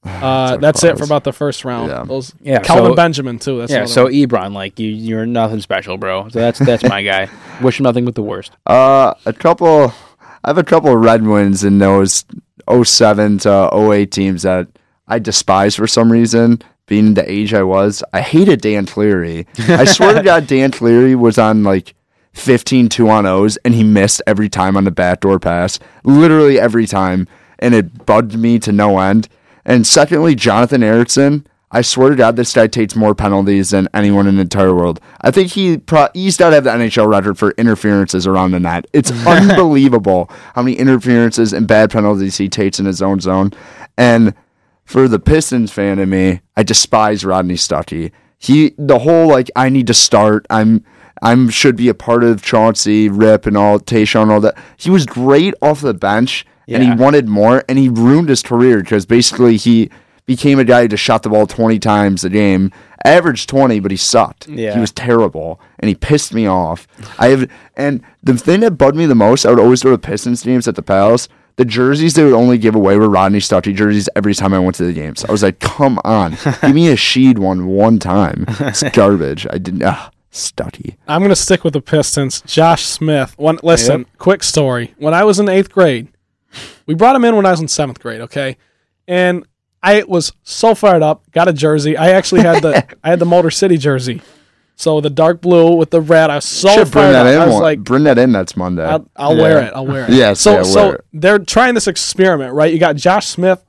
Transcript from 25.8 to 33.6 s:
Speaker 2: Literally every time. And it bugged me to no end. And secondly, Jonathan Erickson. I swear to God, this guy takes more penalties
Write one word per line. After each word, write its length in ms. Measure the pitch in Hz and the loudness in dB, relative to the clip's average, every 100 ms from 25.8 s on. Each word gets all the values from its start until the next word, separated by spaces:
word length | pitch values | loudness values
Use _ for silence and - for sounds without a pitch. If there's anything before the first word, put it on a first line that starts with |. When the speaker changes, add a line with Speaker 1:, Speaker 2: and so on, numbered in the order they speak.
| - _ | -18 _
Speaker 2:
Literally 560 | - 143 165 156 147 131 | 2 4 4 4 4 2
every 280 | 117 113 110 | 0 -2 -2
time. 380 | 98 92 92 90 _ _ _ | -2 -2 -4 -6 _ _ _
And 140 | 123 | 0
it 320 | 113 87 - - | 2 0 -8 0
bugged 320 | 110 117 113 | 0 0 -4
me 220 | 117 117 | 0 0
to 140 | 110 | 0
no 260 | 104 104 95 | 0 2 2
end. 300 | 95 110 107 _ _ _ - | 2 0 -2 _ _ _ 0
And 200 | 123 107 | 0 2
secondly, 480 | 160 147 160 165 127 | 0 2 0 0 0
Jonathan 480 | 117 104 120 135 | 0 0 0 0
Erickson. 640 | 110 113 120 - 139 147 - _ _ 120 | 2 2 0 0 0 0 -6 _ _ -4
I 60 | |
swear 300 | 120 127 131 | -2 2 2
to 40 | 135 | 4
God, 200 | 113 117 | 2 2
this 180 | 120 | -2
guy 140 | 131 110 | 0 0
takes 280 | 120 107 110 | 0 -4 0
more 200 | 107 104 | 0 0
penalties 560 | 107 98 98 98 | -2 -2 0 0